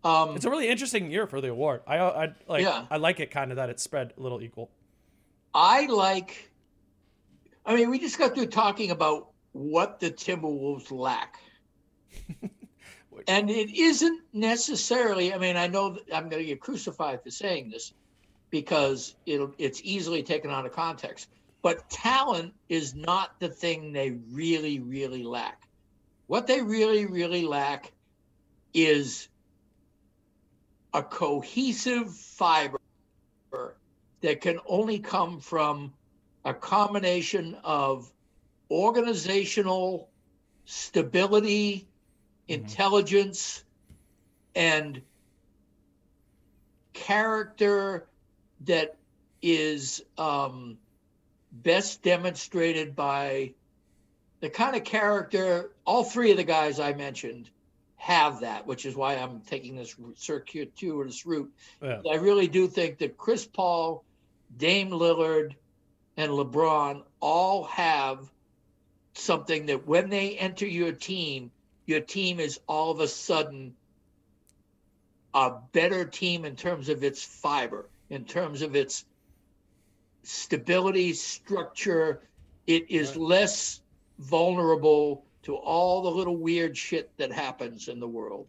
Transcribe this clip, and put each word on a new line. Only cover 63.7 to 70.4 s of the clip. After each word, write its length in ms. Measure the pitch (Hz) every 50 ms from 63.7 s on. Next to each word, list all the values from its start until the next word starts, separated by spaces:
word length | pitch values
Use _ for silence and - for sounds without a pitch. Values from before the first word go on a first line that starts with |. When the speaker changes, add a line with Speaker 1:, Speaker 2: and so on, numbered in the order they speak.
| 175 165 165 165 165 160 - _ _ _ _ _ _ _ _ _ -
Speaker 1:
Dame 340 | 120 143 165 185 196 190 190
Lillard, 640 | 185 165 170 170 165 165 165 160 160 156 151 143 139 _ _ _ _ _ _ _ _ _ _ _ _
and 160 | - 156 151 143
LeBron 720 | 139 143 131 120 147 160 160 156 151 147 143 143 143 - _ _ _
all 440 | - 147 156 170 180 190 196 196 -
have 640 | - - - 175 165 156 147 135 135 135 135 135 135 _ _ _ _ _ _ _ _ _ _ _ _ _ _ _ _ _
something 520 | - - - 180 156 147 - 165 156 151
that 200 | 147 143 135 135
when 240 | 139 151 175 190 196
they 260 | 202 202 196 196 208
enter 300 | -